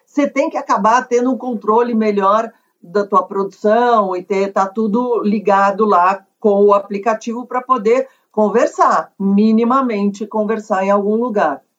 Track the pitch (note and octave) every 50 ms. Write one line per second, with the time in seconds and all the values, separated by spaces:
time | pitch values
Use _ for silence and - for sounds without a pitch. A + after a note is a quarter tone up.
0 | _ _ - D4 C#4 - - C4+ D#4 D#4+ D4+ C4+ C#4 - B3+ G3+ G3 A3 A#3 B3+
1 | B3 - B3 A#3+ B3 C4 C4 A3 B3+ B3+ A#3+ G3+ - G#3+ G#3+ A#3+ B3 A#3+ A#3 A3
2 | A3 G#3+ G3+ G3+ F#3+ G3 G#3 A3 A3+ A3 - _ _ _ _ _ - F3 E3+ G#3
3 | G3+ - G#3 G3 F#3 - G3 G3 G3 - - - - G#3 A3 A#3+ B3 A#3+ A#3 G#3+
4 | G3+ F#3+ F#3 F3+ F3+ - G3+ G3 G3 G3 G3+ G#3+ G3 G3 - A3+ A3 G#3+ G3 B3
5 | B3 B3 A#3 G3 - G#3 G#3 G#3+ F#3+ G#3 G3 G3 G3 G3+ G3 G3 A3 G#3 F#3+ F3
6 | F3 F#3 G3 - - _ _ _ - G#3+ G3+ G3+ G3+ G3+ G3+ G3+ G3+ - G3+ G3
7 | - A#3 G#3+ G#3+ - A#3 A3+ A#3+ B3 B3 B3 B3 B3 - C4 A#3+ G3 A3 A#3+ C4
8 | C4 - _ _ _ _ - G#3+ G#3+ G3+ F#3+ A#3+ - - - - E4+ C#4 G3+ E3
9 | D#3+ - _ - G3 G3 G3 G3+ A3 A3 A3 A3 A#3 A#3 C4 C4+ C4 A#3+ G#3+ G3+
10 | G3+ G3+ G3+ - A3 - - A3 G#3+ G#3 A3 G#3 G#3+ - G3+ F#3+ F#3+ G3 G3+ G#3
11 | G3 G#3 G#3+ A3+ A#3+ B3 G3+ G3+ E3+ D3+ C#3 - _ _ _